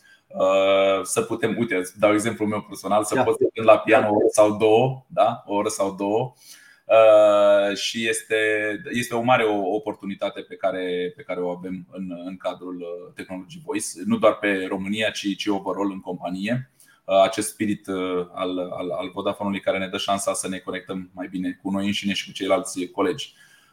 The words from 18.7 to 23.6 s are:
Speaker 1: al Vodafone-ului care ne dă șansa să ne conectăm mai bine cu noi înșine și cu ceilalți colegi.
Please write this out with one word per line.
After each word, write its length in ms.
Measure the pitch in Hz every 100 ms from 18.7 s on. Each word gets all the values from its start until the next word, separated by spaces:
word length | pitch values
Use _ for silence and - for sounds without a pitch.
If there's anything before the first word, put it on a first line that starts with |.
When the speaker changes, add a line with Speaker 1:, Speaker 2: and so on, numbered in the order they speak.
| - 90
Speaker 1:
al 200 | 87 92
Vodafone-ului 460 | 95 101 98 101 95
care 180 | - 95
ne 100 | 92
dă 100 | 98
șansa 360 | - 98 -
să 140 | 95 92
ne 100 | 90
conectăm 520 | - 92 - 95 92
mai 140 | 95 92
bine 320 | 92 90 90
cu 80 | 95
noi 140 | 98 101
înșine 280 | 98 101
și 120 | 92 -
cu 60 |
ceilalți 540 | - 95 95 87 92 87
colegi. 480 | - 95 78 - _ _ _